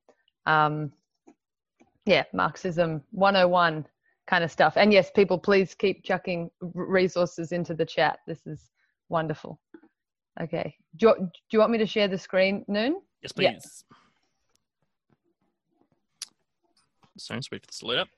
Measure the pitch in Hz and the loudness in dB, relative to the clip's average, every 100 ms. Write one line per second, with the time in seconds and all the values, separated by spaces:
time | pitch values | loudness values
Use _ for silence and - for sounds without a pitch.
0 | _ _ _ _ - 156 151 151 151 - | _ _ _ _ 0 2 2 0 -8 -12
1 | _ _ _ _ _ _ _ _ _ _ | _ _ _ _ _ _ _ _ _ _
2 | - 160 - 185 175 - 190 165 165 156 | 2 2 2 -2 -2 -4 -6 -2 -2 -2
3 | - 180 196 196 180 180 170 156 143 _ | -8 0 2 4 4 4 2 0 -8 _
4 | _ _ - 180 165 - 156 - 208 202 | _ _ -2 -2 -2 2 2 4 6 6
5 | 180 - 196 180 - 196 190 - 196 - | 4 2 2 2 2 2 2 -2 -4 -4
6 | - 180 - 175 170 - 175 175 - 190 | -4 -6 -4 -8 -8 -12 -12 -10 -2 2
7 | 185 180 175 - 165 175 175 160 160 - | 2 0 -2 -4 -6 -6 -6 -4 -4 0
8 | 151 - - 160 160 151 - _ _ _ | 0 -2 -10 -14 -12 -16 -18 _ _ _
9 | _ 170 156 151 - - _ - _ _ | _ -4 -4 -6 -10 -18 _ -20 _ _
10 | _ _ _ - 170 165 - - _ 160 | _ _ _ -12 -8 -6 -8 -12 _ 2
11 | 220 - 185 - _ 220 214 233 214 214 | 4 4 0 -10 _ 2 2 2 -2 0
12 | 202 185 - 185 190 202 - 202 233 381 | -2 -2 -4 0 2 0 -4 -2 -2 -4
13 | - _ - - - 92 - - _ - | -8 _ -14 -2 0 -2 -10 -20 _ -20
14 | _ _ _ _ _ _ _ _ _ _ | _ _ _ _ _ _ _ _ _ _
15 | _ _ _ _ _ _ _ _ _ _ | _ _ _ _ _ _ _ _ _ _
16 | _ _ - _ _ _ _ _ _ _ | _ _ -20 _ _ _ _ _ _ _
17 | _ - - 110 - 101 - - 113 131 | _ -20 -12 -10 -10 -14 -16 -14 -6 -6
18 | - | -6